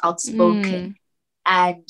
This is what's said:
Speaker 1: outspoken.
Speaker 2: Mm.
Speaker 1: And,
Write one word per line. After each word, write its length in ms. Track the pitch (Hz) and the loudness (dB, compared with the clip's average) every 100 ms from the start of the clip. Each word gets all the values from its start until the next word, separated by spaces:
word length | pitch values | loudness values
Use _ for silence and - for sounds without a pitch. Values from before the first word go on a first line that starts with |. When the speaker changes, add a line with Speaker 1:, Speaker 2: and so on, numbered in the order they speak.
Speaker 1:
outspoken. 600 | 170 180 - 220 220 214 | -4 -4 -4 2 2 2
Speaker 2:
Mm. 320 | 196 180 180 202 _ _ _ _ 175 | -2 -4 -8 -14 _ _ _ _ 0
Speaker 1:
And, 400 | 185 180 175 | 2 2 0